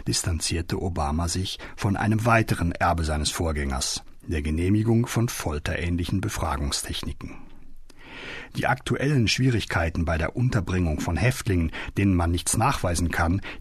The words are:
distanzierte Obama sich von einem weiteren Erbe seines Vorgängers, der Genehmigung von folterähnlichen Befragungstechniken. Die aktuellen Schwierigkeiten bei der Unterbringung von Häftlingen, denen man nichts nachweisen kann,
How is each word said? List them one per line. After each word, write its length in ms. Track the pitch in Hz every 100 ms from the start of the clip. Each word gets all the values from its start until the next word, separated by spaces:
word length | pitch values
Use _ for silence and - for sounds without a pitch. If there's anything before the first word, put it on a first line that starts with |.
| -
distanzierte 720 | - - 82 - 82 82 101
Obama 480 | 95 85 73 78 85
sich 300 | 90 92 - - -
von 200 | 113 98
einem 300 | 107 107 113
weiteren 460 | 113 110 107 82
Erbe 320 | - 90 82
seines 280 | 78 76 73
Vorgängers, 720 | - 82 73 69 65 - - - - -
der 160 | 80
Genehmigung 640 | 76 78 92 107 110 113 120
von 200 | 120 120
folterähnlichen 960 | - - 76 - - 87 87 85 98
Befragungstechniken. 1160 | 87 - 80 69 71 - - - - - - - - - - - - - - - - - - 135
Die 100 | -
aktuellen 640 | 127 - 123 139 143 101
Schwierigkeiten 720 | - 127 110 - - 82 -
bei 140 | 82 80
der 180 | 80 -
Unterbringung 640 | 127 107 85 92 85 76
von 160 | - 78
Häftlingen, 560 | 120 - - 90 80 - - -
denen 180 | 98 87
man 160 | 85
nichts 260 | 85 - -
nachweisen 520 | 127 - 92 85 85
kann, 320 | - 82 98 - -